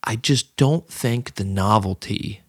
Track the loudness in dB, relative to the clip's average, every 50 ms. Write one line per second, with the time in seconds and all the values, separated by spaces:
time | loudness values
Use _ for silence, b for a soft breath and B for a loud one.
0 | -4 -4 -4 -4 0 0 0 0 0 _ _ 2 2 2 2 0 -2 _ -12 -4
1 | -2 -2 0 -2 -4 -8 -8 -8 -6 -4 -2 0 4 6 4 4 4 2 -4 -6
2 | -6 -6 -6 -6 -6 -8 -10 -10 _